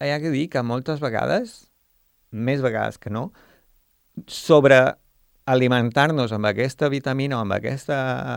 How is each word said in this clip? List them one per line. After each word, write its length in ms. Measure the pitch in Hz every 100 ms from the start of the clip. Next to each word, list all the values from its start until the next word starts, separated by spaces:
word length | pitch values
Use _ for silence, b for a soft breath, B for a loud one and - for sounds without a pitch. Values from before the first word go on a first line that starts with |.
hi 100 | 143
ha 80 | 147
que 120 | 160
dir 180 | 135 170
que 120 | 131
moltes 360 | 120 123 131 147
vegades, 680 | 143 107 123 180 240 - _ _ _ _ _ _ _
més 280 | 110 120 139
vegades 380 | 131 110 107 -
que 120 | -
no, 220 | 107 165 b b b b _ _ _ _ - - - - 156 139 131 131 - _ _ _ _ -
sobrealimentar-nos 840 | 127 127 123 120 127 151 156 120
amb 160 | 107 107
aquesta 380 | 104 131 - 147
vitamina 500 | 139 135 131 143 123
o 60 |
amb 100 | 104 98
aquesta, 440 | 110 135 - 143 131 127 135